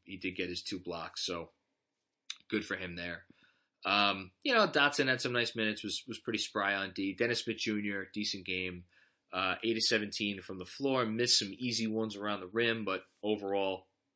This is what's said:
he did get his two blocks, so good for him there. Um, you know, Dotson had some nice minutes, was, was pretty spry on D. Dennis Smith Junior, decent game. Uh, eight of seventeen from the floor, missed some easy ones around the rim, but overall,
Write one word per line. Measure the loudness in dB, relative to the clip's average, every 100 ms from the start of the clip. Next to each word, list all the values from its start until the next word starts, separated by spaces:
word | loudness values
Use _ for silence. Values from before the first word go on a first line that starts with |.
he | -16 -8
did | -6 -4
get | -6
his | -6
two | -8 -8
blocks, | -8 -8 -8 -8 -6
so | -6 -8 _ _ _ _ _ _ _ -16 -16 -6
good | -6 -4
for | -6
him | -6 -6
there. | -8 -8 -12 _ _ _ _ _ 2
Um, | 4 4 2 -4 _
you | 2
know, | 6 6
Dotson | 6 6 6 4
had | 4
some | 2
nice | 2 2 2
minutes, | 0 0 -4
was, | -6 -6
was | -8
pretty | -4 -2
spry | -2 0 2 2
on | -2
D. | -2 -2
Dennis | 2 2 2 -2
Smith | -2
Junior, | -2 0 0 -4 -4
decent | -4 -4 -4 -6
game. | -4 -4 -6 -14 _ _ _ _
Uh, | -2 0 0
eight | 0 2
of |
seventeen | 2 2 0 -2 -2 -4
from | -6 -8
the | -10
floor, | -4 0 2 2
missed | 2 4 4
some | 2 -4
easy | -4 -2 0
ones | 0 -2 -2
around | -4 -4
the | -4
rim, | 0 2 2 -2
but | -4 -6 _
overall, | -2 0 0 0 0 -2 -6 _ _